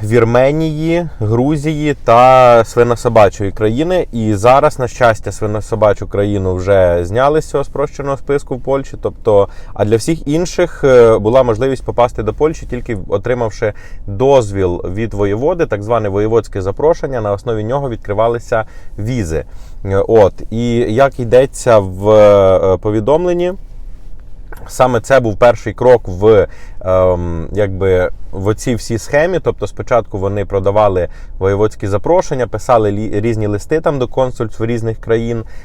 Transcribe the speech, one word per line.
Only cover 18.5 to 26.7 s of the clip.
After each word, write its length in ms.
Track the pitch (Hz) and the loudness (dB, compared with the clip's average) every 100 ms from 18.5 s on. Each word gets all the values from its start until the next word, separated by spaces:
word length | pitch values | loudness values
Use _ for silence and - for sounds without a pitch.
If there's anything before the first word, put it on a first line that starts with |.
| 113 107 - - - | -4 -4 -8 -12 -8
візи. 440 | 107 127 87 78 - - - - 98 | -6 -4 -4 -4 -6 -12 -14 -10 -2
Е, 180 | 98 98 | 0 4
от. 260 | 113 95 - - | 6 4 2 -8
І 240 | 113 120 117 | -4 -2 0
як 420 | 120 107 135 - | 0 2 0 0
йдеться 600 | 120 123 135 - 127 113 | 2 4 4 0 2 4
в, 300 | 95 92 104 | 2 -2 4
е, 680 | 107 104 101 95 92 87 92 | 6 8 8 6 6 4 2
повідомленні, 760 | 107 110 104 156 180 175 180 185 - - - - - - - - - - - | 0 -2 2 0 2 -2 -2 -6 -12 -14 -14 -12 -12 -12 -12 -14 -14 -14 -8
саме 320 | - 127 120 | -2 0 0
це 200 | - 135 | 2 2
був 180 | 117 98 | 2 2
перший 360 | 120 104 - | 2 2 -2
крок 280 | - 123 120 - | 0 4 4 2
в, 420 | 90 104 104 87 - - | 0 4 6 4 -2 -12